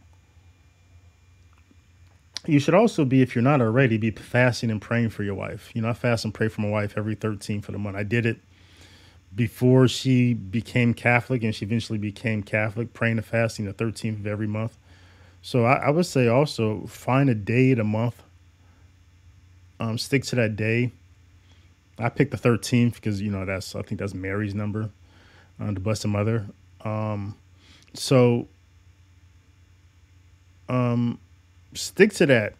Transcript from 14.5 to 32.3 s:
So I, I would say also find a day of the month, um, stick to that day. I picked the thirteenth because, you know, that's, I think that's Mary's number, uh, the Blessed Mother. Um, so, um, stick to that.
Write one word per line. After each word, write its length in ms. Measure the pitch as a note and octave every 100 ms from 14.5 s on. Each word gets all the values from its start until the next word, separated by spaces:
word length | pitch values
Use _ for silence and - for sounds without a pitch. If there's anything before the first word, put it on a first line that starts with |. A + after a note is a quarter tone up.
| G#2+ A2+ - - - - - - _
So 220 | - B2+
I, 100 | A#2
I 160 | C#3 B2+
would 160 | D#3 -
say 220 | C3+ A#2+
also 580 | B2 D3 - A2 F2+ -
find 420 | - - C3 C#3
a 60 |
day 380 | A2 G2+ A#2+ C3
of 60 | B2
the 60 |
month, 380 | G#2+ G#2+ A#2+ - - _ _ _ _ _ - _ _ _ - - - - _ -
um, 200 | A2+ A2+
stick 260 | - C#3
to 120 | - B2
that 200 | A2 G#2
day. 360 | A2 A#2 B2 - _ _ _ _ _ - - _ _ -
I 100 | A#2
picked 220 | - C#3
the 80 | G#2+
thirteenth 560 | B2 A2 - A#2+ A#2+
because, 260 | - G#2+ G2
you 100 | G#2
know, 140 | G2
that's, 300 | F#2+ F#2+ -
I 80 | G#2
think 180 | G#2 G#2
that's 140 | G2
Mary's 400 | F#2 F#2+ G2 G#2
number, 340 | G2+ G#2 G#2 G#2 - - - - - _ -
uh, 100 | G#2+
the 80 | G2
Blessed 260 | F#2+ G#2+ A2
Mother. 400 | G#2 G#2 A2+ G2+ - _ -
Um, 540 | A2 G#2+ G#2+ G#2 G2+ - _ _ _ - _
so, 560 | - - C3 B2 A#2+ - _ _ _ _ _ _ _ _ _ _ _ _ _ _ _ _ _ _ _ _ _ -
um, 500 | B2+ B2 A#2+ A#2+ - _ _ _ _ _
stick 380 | - - - G#3
to 120 | -
that. 280 | D#3